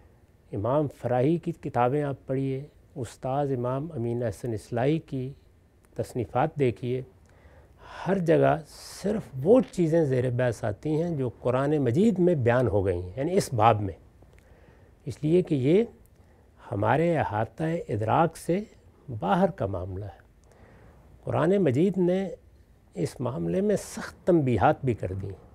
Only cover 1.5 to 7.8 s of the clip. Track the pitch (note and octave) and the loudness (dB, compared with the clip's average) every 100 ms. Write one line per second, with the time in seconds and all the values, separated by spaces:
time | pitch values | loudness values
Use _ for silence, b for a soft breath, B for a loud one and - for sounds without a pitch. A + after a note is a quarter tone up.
1.5 | D#3+ D3+ B2 B2 D3 C#3+ C3+ - C3+ C3+ | -8 -4 0 2 2 -2 -6 -6 -4 -2
2.5 | C3 D3 _ _ D#3+ A#2 - C3 C#3 C#3+ | -6 -10 _ _ -10 -10 -8 -4 -2 -2
3.5 | C3 B2 C3+ D#3+ D3 A#2 A#2+ A#2+ - A#2+ | -2 -2 -4 -6 -6 -4 -2 -4 -4 -6
4.5 | G#2+ - A#2 C3+ D#3+ - C3+ B2+ C#3+ _ | -8 -6 -2 0 0 -4 -8 -8 -12 _
5.5 | _ _ _ _ - - B2+ A2 B2 D#3 | _ _ _ _ -10 -6 -6 -4 0 -2
6.5 | C#3+ C3 A2+ A#2+ B2+ B2+ - b b b | 0 0 0 -6 -6 -8 -20 b b b
7.5 | b b b | b b b